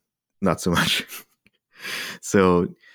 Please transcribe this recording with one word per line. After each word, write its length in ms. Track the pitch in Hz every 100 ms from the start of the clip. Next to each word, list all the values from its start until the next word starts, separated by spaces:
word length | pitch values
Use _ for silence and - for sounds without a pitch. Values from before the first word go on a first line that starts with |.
| _ _ _ _
not 200 | 95 80
so 100 | 92
much. 320 | 85 82 - -
<laughs> 160 | - - _ _ _ _ _ - - - -
So 480 | - 104 92 90 90 - _